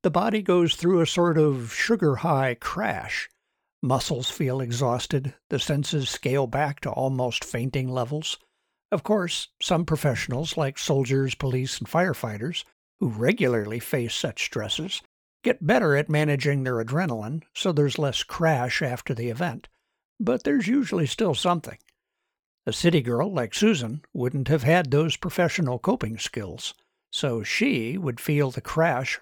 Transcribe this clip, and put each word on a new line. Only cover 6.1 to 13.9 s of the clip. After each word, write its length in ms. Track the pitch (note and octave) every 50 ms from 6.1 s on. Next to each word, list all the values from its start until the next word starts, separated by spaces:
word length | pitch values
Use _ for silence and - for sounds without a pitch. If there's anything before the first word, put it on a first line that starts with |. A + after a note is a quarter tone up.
| - - - C3+ C3 C#3+ C3+ A#2
back 320 | A#2 C3+ D3+ C#3+ C#3+ -
to 80 | - C3+
almost 560 | - - C3 C3+ C3+ B2+ B2+ B2 A#2 - -
fainting 420 | - - A#2+ A#2+ C3+ - C#3 C3 B2+
levels. 500 | B2+ B2+ A#2+ A#2+ D3+ D3+ D#3 - - - _ _ _ _ _ _ _ _ _ -
Of 120 | - E3+ -
course, 460 | - G#3+ G#3 F3+ F3 - - - - _ -
some 240 | - - F3+ D#3+ F3
professionals, 720 | - D#3+ D3 - D3 B2+ C#3 - - A#2+ B2+ D#3+ D#3 - -
like 200 | D3+ C3+ C#3 -
soldiers, 580 | - - D3+ C#3 C3+ A#2 C3+ C3+ C3+ C3 B2
police, 440 | - - C3 B2 C3 C3 C3 - -
and 80 | - -
firefighters, 760 | - D#3+ F3+ F#3 C#3+ - - A#2 G#2+ G2+ A2 D#3 F3 - - _ _ _ _ _ _ -
who 80 | - B2
regularly 720 | A2 G#2+ A2+ C3 G#3+ - - B2+ B2 A2+ G#2 G#2 A2 A#2+
face 340 | - -